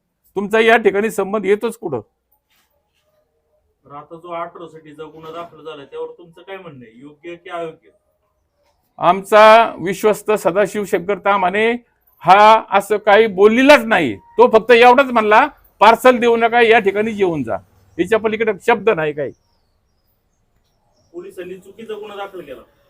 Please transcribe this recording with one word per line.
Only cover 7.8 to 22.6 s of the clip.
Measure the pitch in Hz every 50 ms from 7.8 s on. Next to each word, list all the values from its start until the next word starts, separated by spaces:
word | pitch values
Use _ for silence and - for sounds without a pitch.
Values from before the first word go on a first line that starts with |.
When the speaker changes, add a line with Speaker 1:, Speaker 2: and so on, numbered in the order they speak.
| _ _ _ _ _ _ _ _ _ _ _ _ _ _ _ _ _ _ _ _ _ _ _ -
Speaker 1:
आमचा | 151 165 185 196 190 - 220 208 214 214 220 233 226 - - -
विश्वस्त | 156 190 185 - - 214 196 202 - 208
सदाशिव | 220 202 - 180 170 202 208 185 - 214 202
शंकर | - 208 180 170 190 202 180
तामाने | - 196 202 196 185 175 190 208 220 233 240 240 - _ _ _ _ _ _ _
हा | - 165 185 202 214 214 220 220 - -
असं | 190 202 202 - 214 202
काही | - 220 202 214 226 220
बोललेलाच | 185 185 202 220 220 247 262 285 294 262 220
नाही. | 226 220 180 156 120 98
तो | 95 - _ _ - 233 233
फक्त | 220 214 - -
एवढंच | 240 226 214 247 247 277 277 254
म्हणला, | 240 226 208 208 214 233 285 294 - _ _ _ _ -
"पार्सल | 190 220 226 214 - 254 254 226
देऊ | 240 233 233 226
नका, | 233 226 233 240
या | 233 220 226 240
ठिकाणी | 190 196 190 208 214 233
जेवून | 214 202 196 175 165 147 123
जा." | 110 98 92 - _ _ _ _ _ _ 160
याच्या | 175 190 220 220
पलीकडे | 214 220 214 208 226 220 202 165 - 240
शब्द | 240 - 190 220
नाही | 208 160 156 151 143
काही. | 151 139 113 - _ _ _ _ _ _ _ _ _ _ _ _ _ _ _ _ _ _ _ _ _ _ _ _ _ _ _ _ _ _ _ _ _ _ _ 165
Speaker 2:
पोलिसांनी | 175 190 196 185 185 175 180 190
चुकीचा | 185 - 196 196 220 220 214 214
गुन्हा | 208 214 208 202 202
दाखल | 196 190 185 175
केला. | 143 135 127 117